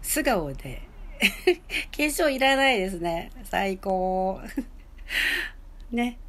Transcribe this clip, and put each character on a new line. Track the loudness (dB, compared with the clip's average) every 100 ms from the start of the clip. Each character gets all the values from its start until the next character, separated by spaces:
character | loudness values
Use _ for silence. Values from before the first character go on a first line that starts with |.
素 | -2 0
顔 | 2 2 0
で。 | -6 -10 -10 -12 -14
<laughs> | -14 0 0 4 2 2 0 -6 -6 0
化 |
粧 | 0 4 2
い | 4
ら | 6 6
な | 6
い | 4
で | 2
す | 0
ね。 | -2 -2 -4 -12 -4
最 | 0 0 -2
高。 | 0 0 2 2 0 -2 -6 -6 -6 -10 -18 -16 -6
<laughs> | 0 0 0 -4 -10 -18 -16 -6
ね。 | -2 -2 -4